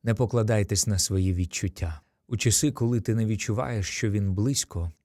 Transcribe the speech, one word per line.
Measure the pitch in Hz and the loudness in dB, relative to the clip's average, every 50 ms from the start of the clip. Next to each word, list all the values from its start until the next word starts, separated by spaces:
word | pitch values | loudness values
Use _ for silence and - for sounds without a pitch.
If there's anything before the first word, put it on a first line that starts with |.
Не | - 113 110 | 0 -2 0
покладайтесь | - 127 101 - 120 110 107 113 107 101 - 101 95 - | 0 0 2 2 2 2 4 4 2 2 2 0 0 2
на | - 101 90 | 2 2 0
свої | - - 95 95 92 95 92 | 0 0 2 2 2 2 2
відчуття. | 87 92 82 - - - 95 - - - 82 80 73 _ _ _ _ _ - | 0 -2 -2 -2 -4 -4 -4 -4 -4 -6 -6 -6 -8 _ _ _ _ _ -6
У | 123 | -6
часи, | 110 - 120 101 - - 151 | 0 2 2 2 4 2 0
коли | - - 120 117 123 113 | 0 0 0 0 0 0
ти | - - 110 | 0 0 0
не | 113 113 | 0 2
відчуваєш, | 107 110 104 - - 107 110 135 131 120 107 95 - | 0 0 -2 -2 -2 -2 -2 -2 -2 -2 -4 -4 -4
що | - - - 107 | -4 -2 -2 0
Він | 101 104 101 98 | 0 2 0 0
близько | 92 98 104 131 139 - - - - 87 85 82 - _ _ | 0 0 0 0 0 -2 -2 -4 -4 -6 -6 -6 -8 _ _